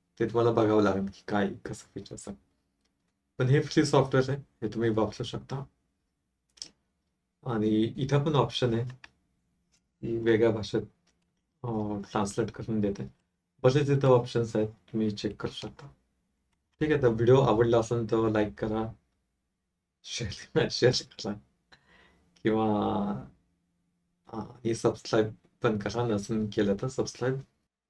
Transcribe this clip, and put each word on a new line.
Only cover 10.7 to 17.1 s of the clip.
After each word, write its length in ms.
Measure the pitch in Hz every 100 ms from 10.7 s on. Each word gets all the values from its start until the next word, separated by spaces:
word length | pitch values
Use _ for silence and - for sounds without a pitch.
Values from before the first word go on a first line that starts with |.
| 110 - _ _ _ _ _ _ _
अ, 40 | 123 110 104 104 101
ट्रान्सलेट 400 | 110 98 - 101
करून 300 | - 117 110
देते. 220 | 101 101 - - _ _ _ _
बरेच 260 | 127 139 139
इथं 180 | 139 135
ऑप्शन्स 480 | 123 123 120 113 110
आहेत, 120 | 110
तुम्ही 440 | - _ 110 110
चेक 300 | 101 107 101
करू 100 | 113
शकता. 360 | - 107 - 139 - _ _ _ _ _ _ _ _
ठीक 120 | 151
आहे, 100 | 147
तर 60 |
व्हिडिओ 340 | 127